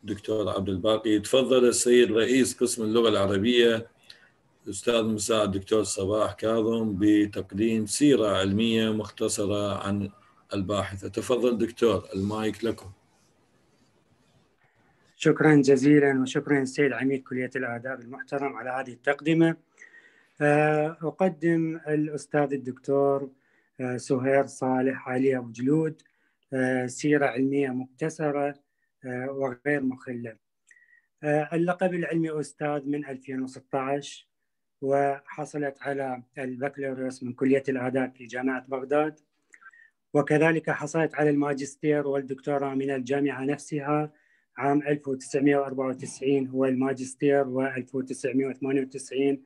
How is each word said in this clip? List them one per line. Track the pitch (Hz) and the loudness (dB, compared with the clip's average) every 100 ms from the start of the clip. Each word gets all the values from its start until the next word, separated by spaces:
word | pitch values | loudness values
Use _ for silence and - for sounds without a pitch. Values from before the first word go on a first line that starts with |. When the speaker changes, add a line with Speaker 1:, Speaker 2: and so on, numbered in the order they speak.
Speaker 1:
دكتور | 101 101 - 107 98 | -8 -8 -4 -2 -2
عبد | 98 95 | -2 -4
الباقي. | 95 107 110 110 107 | -2 0 0 2 0
تفضل | 101 131 120 127 120 | 4 2 4 6 6
السيد | 110 120 123 117 | 4 4 6 6
رئيس | 107 110 131 123 - | 4 4 4 2 2
قسم | 123 - | -2 0
اللغة | 107 113 113 | 0 2 4
العربية | 104 98 101 110 123 117 113 113 _ _ - _ _ _ _ - | 2 2 2 2 4 4 2 -4 _ _ -20 _ _ _ _ -12
أستاذ | 98 - 117 | -6 0 2
مساعد | 110 107 101 110 104 | 2 -2 0 2 2
دكتور | 98 98 110 | -2 0 0
صباح | 98 - 98 107 104 | 0 -2 -2 0 0
كاظم | 98 110 113 110 113 110 98 | -2 0 0 0 0 -2 2
بتقديم | 104 104 104 104 95 98 113 113 104 | 6 6 4 -2 -8 -2 0 0 -2
سيرة | - 147 123 107 | 2 4 6 4
علمية | 95 95 101 117 113 110 | 2 2 2 2 2 0
مختصرة | 107 101 - 110 - 101 104 101 95 98 | -2 -6 -4 -4 -2 -2 -2 -2 -4 -4
عن | 101 98 - _ _ _ | -4 -4 -10 _ _ _
الباحثة. | 101 95 104 - 98 101 | -6 -2 -2 -4 -8 -8
تفضل | 98 104 123 120 113 | -8 0 2 2 2
دكتور، | 113 - 117 95 - 98 | -2 2 2 2 -2 -4
المايك | 98 107 110 101 | -2 -2 -4 -2
لكم. | 113 98 95 - _ _ _ _ _ _ _ _ _ _ _ _ _ _ _ _ _ _ _ _ _ _ | -4 -4 -10 -20 _ _ _ _ _ _ _ _ _ _ _ _ _ _ _ _ _ _ _ _ _ _
Speaker 2:
شكرًا | 160 143 151 151 | 2 4 6 6
جزيلًا، | 131 135 139 151 139 131 | 8 6 8 6 6 2
وشكرًا | 131 147 139 143 131 | 0 -2 0 0 0
سيد | - 143 | 0 0
عميد | 117 131 135 | 2 0 -2
كلية | - 127 127 131 | -4 -6 -6 -6
الآداب | 127 117 123 127 | -6 -6 -8 -10
المحترم | 117 131 123 143 139 110 | -12 -16 -8 -6 -4 -6
على | 123 | -8
هذه | 127 127 | -6 -8
التقدمة. | 117 - 143 147 165 165 165 _ _ - - - _ _ _ | -6 -4 -2 2 4 4 2 _ _ -20 -20 -20 _ _ _
آه، | 147 147 151 151 151 160 | 2 4 4 2 -2 -4
أقدم | 160 151 190 160 170 165 160 160 151 | -8 0 -2 0 0 2 0 -4 -4
الأستاذ | 151 151 151 - 151 147 | -2 -2 -6 -2 0 0
الدكتور، | 139 123 127 - 139 139 139 135 _ _ _ _ _ | -2 -6 -10 -2 2 2 0 -4 _ _ _ _ _
آه، | 127 123 | -8 -6
سهير | - 135 127 135 123 | -2 -2 2 2 2
صالح | - 131 131 131 131 131 | -2 -2 2 0 -2 -6
علي | 127 135 131 | 0 0 0
أبو | 120 | -4
جلود، | 113 127 151 160 151 _ _ _ _ _ | -4 0 0 0 -6 _ _ _ _ _
آه، | 131 127 127 127 | -2 0 0 -4
سيرة | 120 151 147 139 | -4 0 2 2
علمية | 120 135 139 139 | 0 0 0 -2
مختصرة، | 127 131 _ 160 156 151 143 143 143 _ _ _ _ 131 | -4 -8 _ -8 -4 -4 -2 -4 -6 _ _ _ _ -10
آه، | 127 131 | -8 -8
وغير | 135 135 123 147 147 | -6 -6 -4 -4 -2
مخلة. | 131 127 - 120 117 107 _ _ _ _ _ _ _ _ | -2 -6 -10 -10 -10 -14 _ _ _ _ _ _ _ _
آه، | 151 151 151 | 0 0 0
اللقب | 170 170 180 185 | 0 0 2 0
العلمي | 175 156 165 160 151 | 0 -2 -2 -2 -4
أستاذ | 143 - 151 147 135 | -6 -6 -4 -4 -4
من | 147 139 | -6 -6
ألفين | 131 - 131 | -12 -10 -8
وستة | 131 131 _ 139 | -8 -10 _ -4
عشر، | 135 143 143 - _ _ _ _ _ _ | -2 -4 -6 -16 _ _ _ _ _ _
وحصلت | 135 139 143 139 - - 147 151 143 139 | 0 2 2 -2 -10 -12 -8 -6 -6 -6
على | 135 139 135 127 123 - | -8 -6 -6 -8 -12 -10
البكالوريوس | 131 123 139 139 135 131 131 127 | -10 -6 -8 -6 -8 -6 -8 -8
من | 123 | -10
كلية | 120 131 135 135 | -2 2 2 2
الآداب | 131 127 131 127 - | -4 -2 -2 -2 -6
في | 120 | -12
جامعة | 123 131 127 127 | -4 -4 -4 -6
بغداد، | 131 127 147 156 151 _ _ _ _ - - - _ _ | -8 0 0 0 -4 _ _ _ _ -20 -20 -20 _ _
وكذلك | 147 143 151 160 160 151 | 0 2 4 4 2 -2
حصلت | 147 147 165 156 - | -6 -4 -2 -2 0
على | 151 | 2
الماجستير | 143 143 139 139 - 151 147 139 | 2 0 -2 -6 -4 0 0 0
والدكتوراه | 139 135 135 - 143 139 | -4 -4 -8 -4 -2 -2
من | 135 135 | -4 -2
الجامعة | 135 120 143 143 127 135 | -4 -2 0 0 -2 -4
نفسها | 147 - 151 139 151 151 _ _ _ _ - | -4 -6 -8 -2 -2 -2 _ _ _ _ -4
عام | 135 147 | 0 0
ألف | 147 147 139 | 0 -2 -2
وتسعمية | 131 - 143 143 143 | -8 -4 0 4 4
وأربعة | 139 131 131 | 0 -4 -4
وتسعين | 127 127 - 131 139 131 | -4 -10 -6 0 0 0
هو | 131 131 | 0 0
الماجستير، | 127 131 131 131 - 147 139 135 | 2 -2 -2 -8 -2 2 2 2
وألف | 127 135 131 - 135 | -2 -2 -4 -6 -8
وتسعمية | 131 131 135 131 135 | -6 -6 -2 0 -2
وثمانية | 127 135 135 | -4 -2 -2
وتسعين | 131 135 - 131 139 139 | -2 -8 -8 -2 0 0